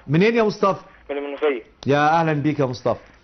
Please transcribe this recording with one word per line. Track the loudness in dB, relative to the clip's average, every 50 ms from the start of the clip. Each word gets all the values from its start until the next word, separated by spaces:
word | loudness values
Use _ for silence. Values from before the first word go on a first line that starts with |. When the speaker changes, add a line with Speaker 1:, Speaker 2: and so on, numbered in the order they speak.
| -6
Speaker 1:
منين | -2 2 2 4 4 4
يا | 2 2
مصطفى؟ | 0 0 0 0 0 0 -2 -6 -18 -20 -18 -12 -8
Speaker 2:
من | -8
المنوفية. | -8 -8 -8 -6 -2 0 0 0 -2 -6 -12 _ _ -2
Speaker 1:
يا | 0 0 2 2 2 2 2
أهلًا | 2 0 0
بيك | 0 0 -2 0 0
يا | -2
مصطفى. | -2 -4 -4 -2 -2 -2 -4 -6 -18 -20 -16